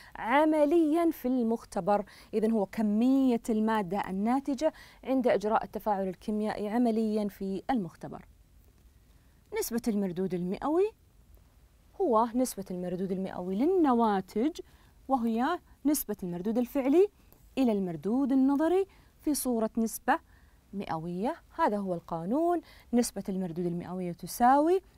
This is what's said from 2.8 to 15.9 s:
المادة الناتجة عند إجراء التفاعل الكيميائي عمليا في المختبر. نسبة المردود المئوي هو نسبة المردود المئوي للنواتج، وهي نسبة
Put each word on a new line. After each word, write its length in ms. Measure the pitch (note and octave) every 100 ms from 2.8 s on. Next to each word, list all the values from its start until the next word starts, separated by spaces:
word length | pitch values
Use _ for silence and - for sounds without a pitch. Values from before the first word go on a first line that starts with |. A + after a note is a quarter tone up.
| G#3+ G#3 B3 C4+ C4 A#3 -
المادة 520 | A3 A3 A3 F3+ G3 -
الناتجة 640 | F#3+ G#3+ C4 C#4 B3+ D#4 - - -
عند 240 | G#3+ C4 A#3+
إجراء 360 | G3+ G#3 A3
التفاعل 440 | G3+ G#3+ A3 G3 F#3+
الكيميائي 600 | F3 - G#3+ G#3+ - G#3
عمليا 600 | A3+ A#3+ A3 A3 G#3+ G#3
في 340 | - G3 F#3+ -
المختبر. 560 | C4 E3+ - C3+ - - - _ - - _ - _ _ - _ _ - A4
نسبة 240 | - A#3 A#3+
المردود 460 | G#3 G3 F3 F#3+
المئوي 560 | F3+ F3+ G3 C#4 E4 G#4 - _ _ _ - _ _ _ _ _ -
هو 280 | F#4 A3 A#3
نسبة 300 | A#3 B3+ - F#3+
المردود 420 | F3+ F3+ F3 F#3+
المئوي 420 | F#3+ F#3+ - F3+
للنواتج، 1040 | F#3+ D4 F#4+ D4+ A#3+ A3+ G3 F#3+ G#3+ C#4 F4+ - - _ _ -
وهي 500 | C4 A3+ A3+ C4 F4 - -
نسبة 320 | C4+